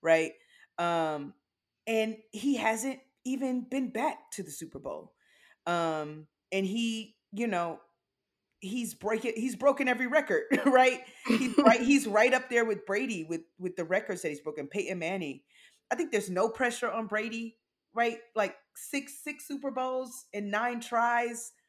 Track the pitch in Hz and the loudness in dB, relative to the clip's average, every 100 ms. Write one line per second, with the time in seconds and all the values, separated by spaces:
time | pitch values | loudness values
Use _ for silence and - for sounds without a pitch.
0 | 165 165 156 - _ _ _ - 170 165 | 4 4 2 -6 _ _ _ -4 0 0
1 | 160 151 143 - _ _ _ _ - 220 | 0 -4 -8 -14 _ _ _ _ -2 0
2 | 220 220 - 208 277 240 220 226 269 - | 0 -4 -12 -4 0 2 2 0 -2 -6
3 | _ _ 254 262 262 254 247 269 240 220 | _ _ -6 -4 -2 -2 -4 -4 -2 -2
4 | 294 - - - 151 - 160 - 143 80 | -2 -4 -10 -12 -12 -12 -14 -12 -12 -12
5 | - _ _ _ _ _ 170 175 165 156 | -14 _ _ _ _ _ -4 0 0 -2
6 | 151 151 156 _ - 190 190 226 226 226 | -6 -12 -18 _ -6 -2 0 0 -2 -4
7 | 214 _ _ 202 233 175 170 - _ _ | -10 _ _ -6 -2 0 -2 -6 _ _
8 | _ _ _ _ _ _ 190 240 214 - | _ _ _ _ _ _ -8 -6 -6 -6
9 | 202 220 233 220 247 196 277 277 254 247 | -4 -2 -2 -4 -4 2 2 4 2 0
10 | 247 294 285 170 - 277 277 254 254 240 | 2 2 2 0 2 2 6 8 6 4
11 | - - - 226 254 - 262 240 247 277 | -6 -8 0 2 2 6 8 8 6 4
12 | 220 208 247 254 262 240 226 202 - 202 | 6 6 6 4 2 2 2 0 -2 -2
13 | 262 190 160 165 - - 185 180 165 185 | -2 -4 -6 -8 -8 -8 -6 -4 0 0
14 | - 180 - 143 156 151 139 202 175 185 | 0 -6 -6 -6 -8 -8 -6 -6 -4 -4
15 | 165 196 151 131 _ _ - _ - 240 | -4 -4 -6 -10 _ _ -20 _ -6 -4
16 | 330 208 196 180 226 226 240 233 233 226 | -2 -2 0 0 0 0 -2 -2 -4 -4
17 | 214 214 226 226 226 - _ _ _ 226 | -4 -4 -4 -8 -10 -14 _ _ _ -2
18 | 233 226 - 220 196 - _ - - 277 | -2 -2 -6 -2 -2 -4 _ -20 -8 -6
19 | 277 - 294 294 - 285 277 254 254 254 | -8 -12 -12 -12 -10 -8 -6 -4 -4 -4
20 | 254 - - 208 202 208 240 240 - 233 | -6 -12 -12 -8 -4 -2 -2 -4 -2 2
21 | 233 240 240 233 - - | 2 2 0 -4 -14 -18